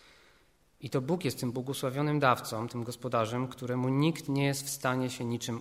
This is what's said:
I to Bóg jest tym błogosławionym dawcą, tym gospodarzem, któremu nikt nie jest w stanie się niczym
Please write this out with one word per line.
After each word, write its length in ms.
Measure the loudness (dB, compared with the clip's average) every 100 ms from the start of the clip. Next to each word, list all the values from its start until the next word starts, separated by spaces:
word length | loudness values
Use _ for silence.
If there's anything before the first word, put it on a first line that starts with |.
| -20 -20 -20 _ _ _ _ -14
I 100 | -4
to 100 | -2
Bóg 240 | 0 0
jest 160 | 0 0
tym 120 | -2
błogosławionym 680 | -2 -4 -2 -2 0 2 6
dawcą, 480 | 6 4 0 -4 -4
tym 160 | -4
gospodarzem, 640 | -6 -6 0 2 2 0 -2
któremu 400 | -4 -4 0 2
nikt 400 | 4 2 2 -2
nie 160 | 2 2
jest 200 | 0 -4
w 40 |
stanie 400 | -2 0 0 0
się 140 | -2
niczym 360 | -4 -2 -4 -6